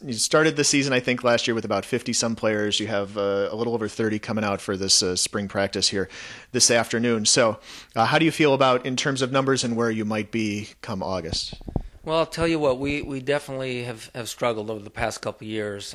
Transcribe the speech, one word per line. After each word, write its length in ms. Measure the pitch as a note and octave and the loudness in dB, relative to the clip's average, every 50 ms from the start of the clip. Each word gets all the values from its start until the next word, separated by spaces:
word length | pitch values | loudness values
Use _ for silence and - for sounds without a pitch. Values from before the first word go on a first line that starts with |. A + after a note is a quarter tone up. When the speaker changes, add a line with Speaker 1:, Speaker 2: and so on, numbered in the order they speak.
| - | -6
Speaker 1:
you 120 | C#3 A#2 | -8 -4
started 420 | A2 - - - D#3 D#3 D#3+ D3 | -2 0 2 4 4 4 4 4
the 80 | D3 C#3 | 2 2
season, 300 | - - C#3+ C3+ C#3+ C3 | 4 4 2 2 2 2
I 60 | B2 | 0
think, 220 | B2 B2+ B2 A#2+ - | 2 0 0 2 4
last 240 | A#2+ A#2+ A#2 - | 4 4 4 4
year 80 | - A#2 | 2 0
with 120 | A2+ G#2 | 0 0
about 180 | G#2+ G#2 G2 F#2+ | 0 0 -2 0
fifty 300 | - - A#2 - A#2+ A#2 | 0 -2 -2 -2 -2 -2
some 200 | - - A#2 A2+ | 0 0 0 -2
players. 460 | - - A2 G#2+ G#2 G#2+ G#2+ G2+ - | 0 0 0 2 2 0 0 0 0
You 60 | G#2+ | -2
have, 320 | G#2+ A2+ G2+ G2+ G2 G#2 G#2+ | -2 -2 -2 -2 -4 -4 -2
uh, 300 | G2+ G2+ G2 G2 G2+ F#2 | 0 0 0 0 0 -2
a 60 | - | -2
little 180 | G#2+ A#2 A#2+ A#2 | -2 -2 -2 -2
over 140 | A2+ G#2+ G#2 | -2 -2 -4
thirty 300 | - - A2+ A2 G#2+ G#2+ | -2 -2 0 0 0 -2
coming 260 | - - A2 G#2+ G#2+ | -4 -4 -4 -2 0
out 180 | G#2 G2+ F#2 - | 0 0 -2 -2
for 120 | - G2+ | -4 -4
this, 280 | F#2+ F#2+ F#2+ - - G#2+ | -2 0 2 2 2 2
uh, 140 | F#2 F2+ | 2 0
spring 300 | F2+ - - - G#2+ G2+ | -2 -2 -2 -2 -4 -6
practice 420 | F#2+ - G2+ G2 G2 - G2+ F#2 - | -4 -2 0 0 0 0 0 -2 0
here 200 | - G2 F#2 - - - - - - - - - - | 0 0 -2 -4 -6 -12 -14 -14 -16 -18 -12 -6 0
this 180 | B2 - - | 2 4 4
afternoon. 560 | A#2+ A#2 A2 - - A2+ A#2 A#2+ A#2 A2 G#2+ | 6 4 2 2 0 0 2 2 2 2 2
So, 320 | - - A2+ A#2 A2+ G#2 - - - - - - - - | 2 4 4 4 4 2 -2 -6 -16 -18 -18 -18 -4 0
uh, 120 | A2+ A2+ | 2 2
how 120 | A2 D3 D3+ | 4 4 4
do 60 | E3 | 4
you 80 | D#3+ - | 4 4
feel 220 | - D#3+ D3 C3+ | 4 4 6 6
about 320 | C3 C3+ C3 B2+ B2 - | 6 6 6 4 4 2
in 100 | C3 B2+ | -2 -2
terms 240 | A#2+ - D3+ C3+ C3 | -2 0 0 0 0
of 100 | C3+ B2 | 0 0
numbers 340 | C3 C3+ B2+ C3 C3 B2 - | 2 2 2 2 2 2 0
and 120 | A#2+ A#2 | 0 0
where 140 | A2+ A#2 A#2 | 0 0 0
you 160 | A2 A2 G#2+ | 0 0 -2
might 240 | G#2+ A2 G#2+ G#2+ - | -2 -2 -2 -4 -2
be 400 | - A#2 A2 G#2 G2+ G#2 G#2 - - _ | -2 -2 -2 -2 -2 -4 -6 -10 -14 _
come 220 | - - A2 F#2+ F#2 | -10 -8 -6 -6 -4
August? 580 | F2+ F#2+ F2+ E2 D#2+ - - - - - - - - - - - - - - - | -4 -4 -4 -4 -4 -6 -6 -6 -8 -10 -14 -10 -6 -6 -6 -6 -8 -14 -12 -6
Speaker 2:
Well, 120 | D#3+ D#3 | -2 0
I'll 100 | E3 D#3+ | 2 0
tell 220 | D3+ - E3 E3 E3+ | 0 0 0 0 2
you 100 | E3 D#3 | 2 4
what, 200 | D3+ C#3 B2+ B2+ | 4 2 2 2
we, 240 | C#3 C#3+ C#3+ D3 - | 0 -2 -2 -2 -4
we 180 | - C#3 C3+ | -6 -8 -4
definitely 600 | B2+ C3+ C#3+ D3 - - C3+ C3 C3 C3 B2 B2 A#2+ | -2 0 0 0 -2 -4 -6 -6 -4 -4 -4 -6 -6
have, 280 | B2 A#2 A2 - - - | -8 -10 -10 -14 -14 -12
have 160 | C3 A2+ G#2+ | -10 -10 -10
struggled 400 | - - B2+ B2 A#2 A2 G#2 G#2+ | -6 -2 0 0 0 0 -4 -6
over 120 | A2 G#2+ G2+ | -8 -8 -10
the 60 | G#2 | -12
past 320 | - A2+ A#2 A2 G#2+ - | -6 -4 -2 -2 -2 -4
couple 240 | - A2 G#2 - - | -6 -8 -8 -8 -8
of 60 | G#2+ | -8
years, 440 | A2 A2 G#2 G#2 G2+ G2+ G#2 - - | -4 -4 -4 -4 -6 -8 -10 -12 -14